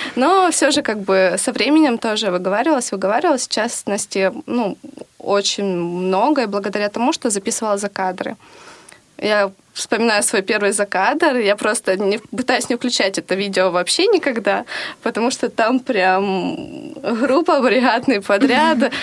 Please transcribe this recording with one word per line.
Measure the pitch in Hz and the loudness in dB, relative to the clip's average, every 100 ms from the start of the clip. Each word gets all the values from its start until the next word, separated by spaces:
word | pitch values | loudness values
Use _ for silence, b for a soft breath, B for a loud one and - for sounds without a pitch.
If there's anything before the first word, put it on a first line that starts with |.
| B 240 | B 0
Но | 285 381 359 | 2 4 4
всё | - 277 | 2 2
же, | 285 | 2
как | - 214 | -2 -4
бы, | 190 190 185 180 | 2 4 4 2
со | - | -2
временем | 214 226 311 294 226 | -2 2 4 4 2
тоже | 226 214 214 | -2 -2 -2
выговаривалась, | 180 185 208 294 277 - | -2 0 0 2 0 0
выговаривалась. | 196 190 220 349 262 - | -2 0 0 2 0 -2
В | |
частности, | 226 233 - - 202 - 196 190 - - | -2 -4 -4 -4 -4 -4 0 0 -2 -4
ну, | 240 208 - - - - _ | -2 -2 -6 -14 -18 -20 _
очень | - 202 202 - | -2 0 0 -2
многое | 196 175 175 175 185 190 254 285 226 | -2 -2 -4 -2 0 2 2 2 0
благодаря | 202 202 208 208 | -2 -4 -4 -4
тому, | 233 247 | -2 -2
что | 320 247 | 0 -2
записывала | 202 226 - 220 202 | -4 -4 -4 -2 -2
за | 202 | -4
кадры. | 202 185 185 - 208 B B B B B B _ - | -4 -4 -4 -8 -8 B B B B B B _ -6
Я | 208 208 196 196 _ - | 0 2 0 -4 _ -12
вспоминаю | - 220 226 208 | -4 0 2 2
свой | 202 208 | 2 0
первый | 196 214 202 | 0 0 0
закадр, | 202 202 185 208 330 330 247 | 0 0 0 0 2 2 2
я | 202 208 | 0 0
просто | 214 220 - 185 | 0 -2 -2 0
не, | 196 208 | 0 -2
пытаюсь | - 202 254 247 - | -4 -6 -2 -2 -2
не | 240 | -4
включать | 247 - 196 190 | -2 0 0 -2
это | - 185 | -4 -4
видео | 202 190 185 | -2 0 0
вообще | 175 180 - 403 | 0 0 0 2
никогда, | 370 285 226 202 196 233 B B B | 2 0 -2 -2 -2 -4 B B B
потому | 226 208 233 | -6 -2 -2
что | - 247 | -2 -4
там | - 220 254 | 0 0 0
прям | 254 214 185 185 202 190 175 - - - - | 0 2 2 2 0 -2 -4 -6 -10 -12 -14
группа, | - 180 226 262 269 349 294 | -8 -4 -2 2 2 2 2
бригадный | 247 220 247 233 262 202 | 4 4 2 2 0 0
подряд, | 196 202 269 254 320 277 262 - | 2 2 4 4 4 2 0 -2